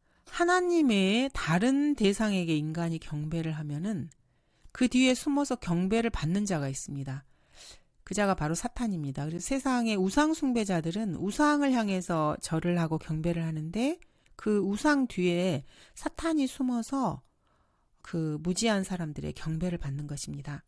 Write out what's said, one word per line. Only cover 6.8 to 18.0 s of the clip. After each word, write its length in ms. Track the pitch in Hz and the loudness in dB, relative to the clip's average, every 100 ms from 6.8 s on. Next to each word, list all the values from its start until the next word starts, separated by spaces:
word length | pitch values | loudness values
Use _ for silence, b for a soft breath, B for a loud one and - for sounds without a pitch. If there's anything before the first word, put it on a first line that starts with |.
| - 139 135 135 B B B B B B B B - | -8 -8 -8 -10 B B B B B B B B -6
그 60 | 190 | 0
자가 180 | 202 | 2
바로 220 | 185 151 170 | 2 0 -2
사탄입니다. 680 | 247 - 233 180 143 131 151 | -4 -4 -2 -2 -4 -4 -6
그래서 200 | 170 - | -6 -4
세상의 500 | 269 269 247 233 208 | -2 0 0 2 2
우상 380 | 190 285 311 | 2 4 2
숭배자들은 800 | 320 277 240 208 175 160 190 220 160 | 2 0 0 0 0 0 -2 -4 -2
우상을 540 | 190 208 294 294 285 | -2 2 4 4 4
향해서 640 | 254 208 185 180 170 151 - | 2 2 0 0 0 0 -2
절을 380 | - 160 170 175 | -2 0 2 2
하고 180 | 160 160 | 0 -2
경배를 480 | - 156 165 170 165 | -2 -2 -2 -2 -2
하는데 540 | 156 156 196 262 339 b b b - | -4 -4 -2 -2 -2 b b b -6
그 220 | 214 208 | 0 2
우상 440 | 196 208 302 285 254 | 2 2 4 4 2
뒤에 580 | - 180 175 185 139 B B B | 2 2 2 2 0 B B B
사탄이 540 | - 302 - 330 320 262 | -12 -10 -4 0 2 0
숨어서 760 | - 254 240 226 269 233 131 - _ _ _ _ _ _ _ | 0 -2 -2 -2 -2 -2 -2 -10 _ _ _ _ _ _ _